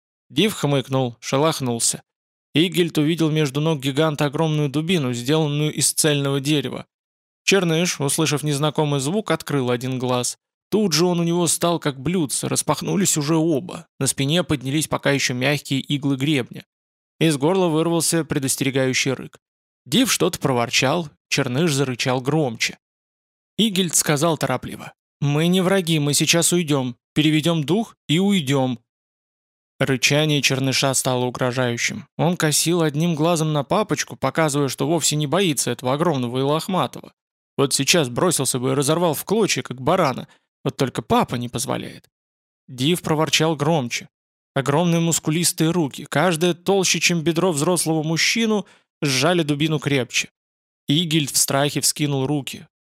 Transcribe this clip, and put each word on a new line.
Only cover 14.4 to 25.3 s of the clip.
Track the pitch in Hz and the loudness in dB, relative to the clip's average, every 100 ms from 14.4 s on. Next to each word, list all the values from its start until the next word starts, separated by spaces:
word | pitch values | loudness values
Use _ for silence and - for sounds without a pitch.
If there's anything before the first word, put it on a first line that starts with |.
поднялись | - 147 127 151 143 | 0 -2 -2 -4 -2
пока | - 143 | -2 0
еще | 139 - | 0 0
мягкие | 123 139 147 - 135 | 0 0 -2 -2 -4
иглы | - 143 143 139 | -2 -2 -2 0
гребня. | 143 143 113 - - _ _ _ _ _ | 0 0 -2 -10 -20 _ _ _ _ _
Из | 160 143 | 2 4
горла | 147 190 180 | 2 4 2
вырвался | 156 165 170 - 165 | 2 2 0 2 0
предостерегающий | 151 147 131 - 139 131 131 123 135 | 0 -2 -2 -2 0 0 0 0 -2
рык. | 123 73 - _ _ _ _ - | -4 -8 -20 _ _ _ _ -4
Див | 160 254 | 0 2
что-то | - 170 - | 2 0 0
проворчал, | 143 123 117 - 131 170 151 - _ | 0 0 0 2 2 0 -4 -12 _
Черныш | - 123 127 170 | -2 -2 0 0
зарычал | 139 131 120 135 127 | 0 -2 -2 -2 -2
громче. | 127 156 135 110 - - _ _ _ _ _ _ _ - | 0 0 -2 -2 -6 -6 _ _ _ _ _ _ _ 0
Игельд | 220 180 180 | 0 2 0
сказал | - - 147 165 151 | 0 0 2 2 0
торопливо: | 131 123 107 101 - - _ _ | -2 -4 -6 -12 -16 -20 _ _
«Мы | 143 | -2